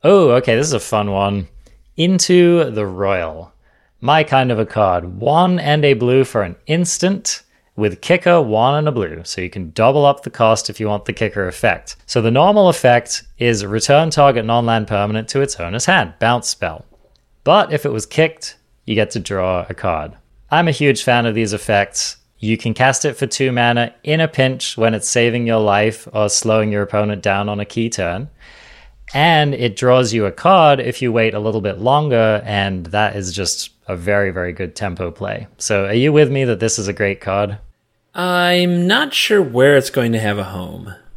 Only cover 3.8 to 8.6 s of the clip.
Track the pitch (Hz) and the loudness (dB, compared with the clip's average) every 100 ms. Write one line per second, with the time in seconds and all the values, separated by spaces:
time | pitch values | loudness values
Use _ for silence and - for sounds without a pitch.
3.8 | _ _ 120 156 156 135 127 110 107 110 | _ _ 0 2 2 2 2 0 -2 2
4.8 | 98 90 87 92 117 156 185 180 147 151 | 2 2 -4 -4 0 2 2 0 0 0
5.8 | 147 135 120 131 127 113 92 87 - 165 | 2 0 2 2 2 -2 -4 -8 -4 -2
6.8 | 175 - 180 196 - - _ _ _ - | -2 -2 -2 -2 -6 -10 _ _ _ -4
7.8 | 104 98 - 180 180 175 123 107 | -4 -4 -2 0 4 2 2 2